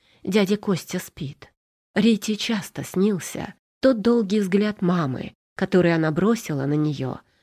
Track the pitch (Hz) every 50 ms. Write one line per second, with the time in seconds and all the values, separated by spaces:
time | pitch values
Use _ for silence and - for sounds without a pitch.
0 | _ _ _ _ - - 190 220 196 185 208 208 - 208 190 151 - - - 180
1 | - - - - 160 135 151 - - - _ _ _ _ _ _ _ _ - -
2 | 202 233 220 208 - 214 214 208 - - 233 202 147 - - - 147 - - 185
3 | 190 220 202 160 - - - - - - - _ _ _ _ _ - 262 262 214
4 | 190 233 240 240 220 180 208 214 202 180 180 196 208 208 208 - 196 175 180 175
5 | 156 135 127 - - - - _ _ _ _ - 190 180 - 180 175 170 170 160
6 | 160 156 151 165 180 220 233 226 - - 156 135 135 139 147 151 151 151 143 127
7 | 131 123 - - - _ _ _